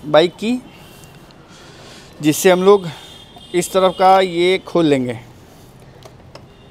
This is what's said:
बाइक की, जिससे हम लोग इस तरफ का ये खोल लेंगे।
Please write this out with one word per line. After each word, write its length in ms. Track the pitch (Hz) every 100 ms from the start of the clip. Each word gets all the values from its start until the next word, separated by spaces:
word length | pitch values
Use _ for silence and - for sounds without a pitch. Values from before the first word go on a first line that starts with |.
| 147
बाइक 280 | 151 180 -
की, 160 | 214 247 - - - - - - - - - - - - - - - -
जिससे 300 | 151 147 190
हम 120 | 180
लोग 240 | 190 202 170 - - - - - - 175
इस 160 | -
तरफ 220 | 190 185 170
का 200 | 185 190
ये 380 | 190 170 180 185 -
खोल 180 | 170 156
लेंगे। 340 | 135 123 117 - - - - - - - - - - - - - - -